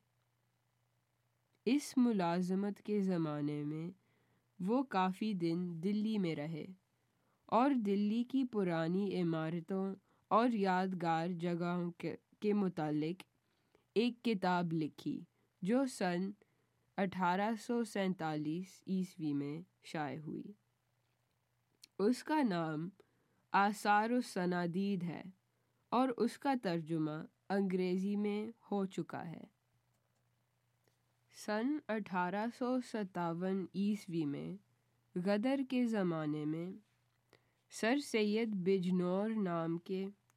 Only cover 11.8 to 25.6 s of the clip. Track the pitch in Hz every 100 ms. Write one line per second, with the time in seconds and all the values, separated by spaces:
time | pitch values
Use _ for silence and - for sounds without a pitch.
11.8 | 175 - 165 - _ - 208 208 190 180
12.8 | 151 151 156 185 - _ _ _ _ _
13.8 | _ 196 240 240 233 208 185 180 175 165
14.8 | 147 - 147 160 175 _ _ - 180 247
15.8 | 269 - 185 175 196 208 _ _ _ _
16.8 | _ - 190 180 180 185 208 220 - 240
17.8 | 220 208 190 185 160 151 151 165 185 -
18.8 | - 190 175 - 156 143 143 156 185 _
19.8 | - 165 147 139 151 - 202 208 _ _
20.8 | _ _ _ _ _ _ _ _ _ _
21.8 | - - 202 247 - 311 247 175 160 151
22.8 | 170 - _ _ _ _ _ 190 202 208
23.8 | 214 208 220 247 247 196 180 175 175 170
24.8 | 196 196 170 - 185 - _ _